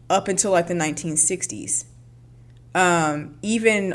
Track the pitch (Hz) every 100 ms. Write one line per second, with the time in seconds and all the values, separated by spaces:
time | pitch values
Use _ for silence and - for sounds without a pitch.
0 | - 185 196 185 214 185 170 175 156 151
1 | 175 151 - 185 - 107 - - - -
2 | - - - - - - - 175 180 175
3 | 156 147 143 - 208 226 220 214 196